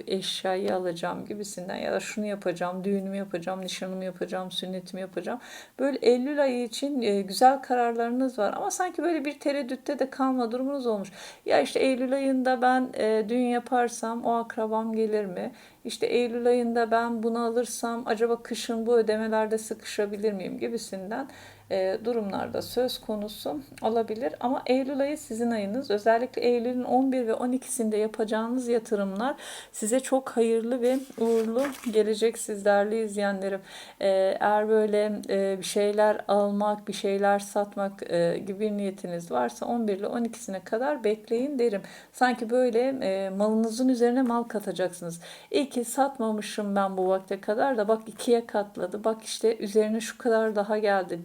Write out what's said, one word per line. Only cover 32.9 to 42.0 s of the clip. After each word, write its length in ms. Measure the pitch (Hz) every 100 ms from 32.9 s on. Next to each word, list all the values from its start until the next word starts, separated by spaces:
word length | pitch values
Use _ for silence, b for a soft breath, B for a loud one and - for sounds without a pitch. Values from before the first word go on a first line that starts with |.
| 226
izleyenlerim. 580 | 214 202 202 196 190 190 B B B -
E, 380 | 196 190 190 -
eğer 300 | 208 214 214
böyle, 420 | 220 214 208 214 208 -
e, 260 | 196 196 190
bir 60 |
şeyler 560 | 170 214 208 208 214 214 -
almak, 600 | 202 202 202 208 208 208
bir 60 |
şeyler 460 | 202 202 196 202 202
satmak, 720 | 202 208 202 202 196 202 -
e, 260 | 170 170 -
gibi 220 | 196 190
bir 120 | 214
niyetiniz 600 | 208 196 196 180 170 170
varsa 340 | 240 240 -
on 220 | - 240 214
bir 100 | 190
ile 100 | 202
on 160 | 240
ikisine 360 | 226 226 - 190
kadar 400 | 180 226 269 285
bekleyin 560 | 214 214 - 233 277 269
derim. 220 | 240 196 B B